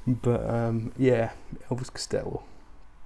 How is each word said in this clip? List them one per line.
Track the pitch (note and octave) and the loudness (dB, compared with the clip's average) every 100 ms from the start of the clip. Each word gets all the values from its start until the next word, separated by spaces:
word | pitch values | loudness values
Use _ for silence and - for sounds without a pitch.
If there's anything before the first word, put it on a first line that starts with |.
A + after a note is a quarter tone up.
| - | 0
But, | B2 B2 A#2+ G#2+ | 2 4 2 2
um, | A#2 A#2 A2+ A2+ - | 2 2 0 -2 4
yeah, | C3 A#2+ A#2 - - - - | 6 6 2 -2 -12 -10 -4
Elvis | B2+ C3 | -4 -4
Costello. | - - - - - - - - - - - | -8 -4 -2 -2 -6 -8 -16 -16 -16 -16 -14